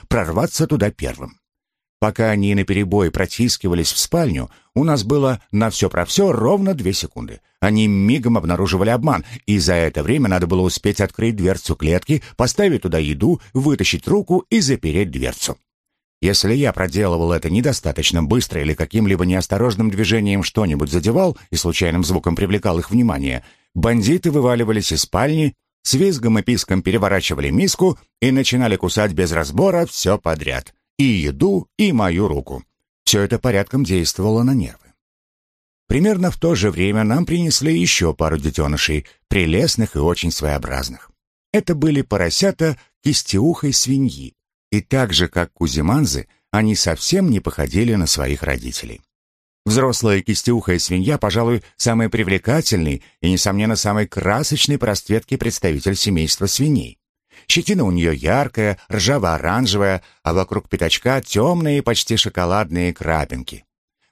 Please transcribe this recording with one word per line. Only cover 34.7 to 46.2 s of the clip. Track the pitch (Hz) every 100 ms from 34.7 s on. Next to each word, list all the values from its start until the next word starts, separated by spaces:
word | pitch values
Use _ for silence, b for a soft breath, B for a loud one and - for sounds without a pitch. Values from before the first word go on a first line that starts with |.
| - _ _ _ _ _ _ _ _ _ _ -
Примерно | 127 196 202 180
в | -
то | 165 143
же | 101
время | 85 95 104
нам | 107 131 175
принесли | 175 165 - 147 165
еще | 175 - 85
пару | 69 80 78
детенышей, | 73 73 73 73 - 76 b b -
прелестных | 98 82 85 156 - - -
и |
очень | 78 87 85
своеобразных. | - 76 73 62 65 65 62 - _ _ _ _
Это | 214 -
были | 165 156 143
поросята | - 101 87 - 196 - 160 139 b b
кистеухой | - - - 95 143 165 147
свиньи, | 127 127 135 135 69 123 _ _ _ -
и | 104
так | - 135 120
же, | 85 87
как | - 85
кузиманзы, | - 82 71 78 135 123 69